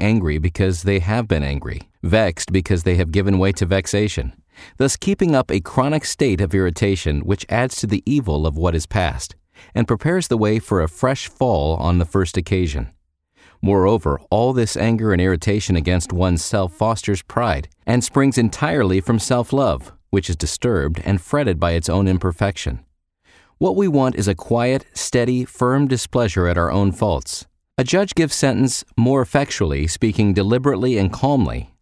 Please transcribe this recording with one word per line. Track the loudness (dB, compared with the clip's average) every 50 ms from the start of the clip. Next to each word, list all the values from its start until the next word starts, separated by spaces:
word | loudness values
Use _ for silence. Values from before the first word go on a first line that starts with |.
angry | 2 2 2 2 2 0 0 -2
because | -2 -2 -2 0 0 0 -2 -2 -2
they | 0 0 0
have | 0 0 -2 -2 -2
been | 0 -2 -2 0
angry, | -2 -4 -6 -6 -8 -10 -12 -12 -16 _ _ -2
vexed | 0 2 2 2 2 0 -4 -4 -2
because | -2 -2 0 0 -2 0 0
they | 0 2
have | 2 0 0 0
given | 0 2 2 2 2
way | 2 0 0
to | 0 -2
vexation, | 0 0 0 0 0 -2 -2 0 -2 -2 -4 -6 -6 -8 _ _ _ _ -20 -20 -12 -4 -2
thus | -2 0 -2 -2
keeping | -2 -2 0 2 2 2 4
up | 2 2 2
a | -2 -2
chronic | -4 -2 -2 -2 0 0 0 -2 -4
state | -4 -4 -2 0 0 2 0
of | 0 0 0
irritation | 0 0 0 0 0 0 0 0 0 -2 -2 -2 -2
which | -2 -2 -4 -4 -4 -2
adds | -2 -2 -2 -2 -4 -6
to | -4 -2
the | -2 -2 -2
evil | 0 0 0 0 0 0 0 0
of | -2 0 0
what | 0 0 0
is | -2 -2
past, | -2 -2 -2 0 -2 -2 -6 -8 -12 -14 -20 _ _ _ -20 -20 -6 -2
and | -2 0 0
prepares | 0 -2 0 0 -2 -2 -2 -2
the | 0 0
way | 2 2 0 0
for | -2 0 0 0
a | 0 0
fresh | -2 -2 -2 -2 -2 -2 -6 -10
fall | -6 -2 0 0 2 2 0 0 0 0
on | 0 0 2 2
the | 0
first | 0 0 -2 -2 -2 -2
occasion. | -6 -4 -2 -2 -2 0 -2 -4 -6 -8 -10 -12 _ _ _ _ _ _ _ _ _ _ -20 _ _
Moreover, | 0 2 4 4 4 4 2 2 0 -2 -2 -4 -2 _
all | 0 0 2 2
this | 2 0 0 0 0
anger | 0 0 0 0 0 2 2 2
and | 2
irritation | 2 2 0 0 0 -2 -2 -2 0 0 0 0
against | 2 2 0 0 0 -2
oneself | -2 0 0 2 0 0 -2 -2 -2 -2 -2 -2 -2
fosters | -2 -2 -2 -2 -2 -2 -2 -4 -4
pride, | -4 -6 -4 -2 -2 0 -2 -2 -6 -10 -16 _ _ 0
and | 0 0 0
springs | 0 2 2 2 2 2 2
entirely | 0 0 0 -2 -4 -2 0 0 2 2 2 2
from | 2 0 0 0
self-love, | 0 0 0 -2 0 0 0 0 2 2 0 -2 -6 -12 -20 _ _ _
which | -2 -2 -2 -2
is | -4
disturbed | -4 -4 -6 -4 -2 -2 0 0 0 0 -2 -2 -4 -2
and | -2 -2 -2
fretted | -2 -2 -2 0 0 0 0 0
by | 0 0
its | 0 0 0 0
own | 0 2 2 2
imperfection. | 2 0 0 -2 -2 -2 -2 -2 -2 -4 -6 -8 -8 -8 -10 _ _ _ _ _ _ _ _ _ _ _ _ _ _ -2
What | 0 0 2 2
we | 2 2
want | 4 4 2 2 0
is | 0 0 -2
a | -2
quiet, | -2 -2 -2 -2 0 0 0 0 -2 -4 -8 -10
steady, | -10 -6 -2 0 0 2 2 0 -2 -2
firm | -6 -4 -2 0 0 2 2 2 0
displeasure | 0 -2 -2 -2 -2 0 0 0 0 0 2
at | 2 2 2
our | 0 0
own | 2 2 2 0
faults. | 0 0 0 0 0 -2 -4 -8 -12 -12 -14 -16 _ _ _ _ _ -4
A | -2
judge | 0 2 2 0 2 0
gives | 0 0 0 0
sentence | 0 0 2 2 2 2 0 0 -2 -8 _ _ 0
more | 2 4 4 2
effectually | 2 2 0 0 0 0 -2 -2 -2 0 0 0 -2 -2
speaking | -2 0 0 0 2 2 2 2 4
deliberately | 2 2 2 2 2 2 2 2 2 0 0 0 2
and | 0 0
calmly | 0 0 0 2 2 2 0 0 -2 -6 -10 -12 _ _